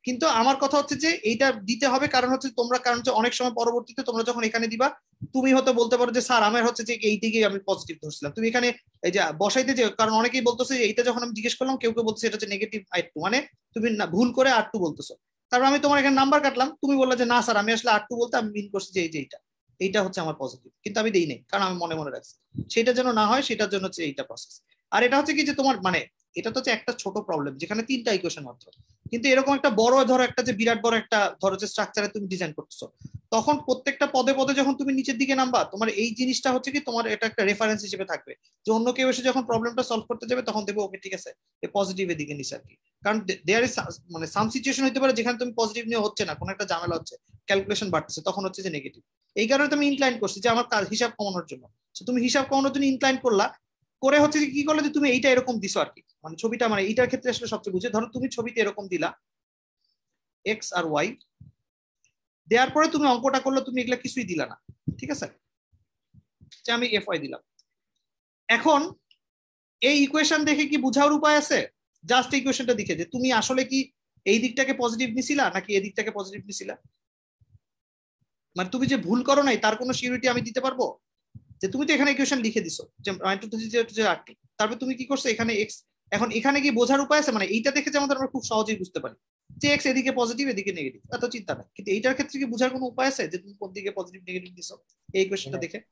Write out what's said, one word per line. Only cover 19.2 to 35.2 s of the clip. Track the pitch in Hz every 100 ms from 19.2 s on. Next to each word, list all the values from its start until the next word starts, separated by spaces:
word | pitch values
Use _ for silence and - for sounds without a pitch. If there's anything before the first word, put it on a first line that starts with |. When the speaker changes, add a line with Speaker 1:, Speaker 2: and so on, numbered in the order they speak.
| 131 - _ _ _ _
Speaker 1:
এইটা | 190 214 190
হচ্ছে | 185
আমার | 160 151
positive", | 131 - _ _
কিন্তু | 208 202
আমি | 220
দেই | 190 160
নাই, | 127 _
কারণ | 202 190
আমি | 180
মনে | 170 160
মনে | 147 123
রাখছি। | - _ _ - -
সেটা | - 233
যেন | 247 254
না | 226 208
হয়, | 254 262
সেটার | 214 208
জন্য | 196 185
হচ্ছে | -
এইটা | 156 135
process। | 127 - - - _ _ _
আর | 202
এটা | 247 277
হচ্ছে | 294
কি | 294
যে | 285
তোমার | 277 269 226
মানে | 185 165 120 _ _ -
এটা | 226
তো | 220
হচ্ছে | 254
একটা | 226 -
ছোট | 233 196 202 202
problem | 160 143 135
যেখানে | 165 214
তিনটা | 226 262 233
equation | 190 175 156
মাত্র, | 135 123 - _ _ _ -
কিন্তু | 233 269
এরকম | 262 269 277
একটা | 277
বড়, | 214 226 262 247
ধরো | 254
একটা | 247 247
যে | 240
বিরাট | 202 226 226 226
বড় | 226
একটা, | 220 214 196 -
ধরো | 196 185
যে | 208
স্ট্রাকচারে | - 202 - 202
তুমি | 214 196
design | 180 170 151
করতেছো, | - - - _ - - _
তখন | 220 226 294
প্রত্যেকটা | 277 254 - 269 285
পদে | 262 254
পদে | 269 269
যখন | 277 269 269
তুমি | 277
নিচের | 262 269
দিকে | 233